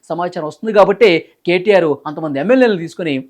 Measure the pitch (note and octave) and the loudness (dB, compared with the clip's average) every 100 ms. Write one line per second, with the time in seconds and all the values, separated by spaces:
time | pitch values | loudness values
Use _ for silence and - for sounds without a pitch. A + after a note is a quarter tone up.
0 | _ E3 F3 F3 D#3 D3+ A3 G#3+ F#3+ G3 | _ -8 -6 -6 -10 -8 0 2 2 4
1 | A3 E3 - _ - F3+ F#3 F#3+ E3 C#3 | 2 2 -4 _ -2 -2 2 2 2 -4
2 | D#3 D3 D#3+ C3+ F3 C4 B3 F#3 E3 - | -8 -10 -6 -6 0 2 2 0 -6 -8
3 | E3+ C3+ | -6 -6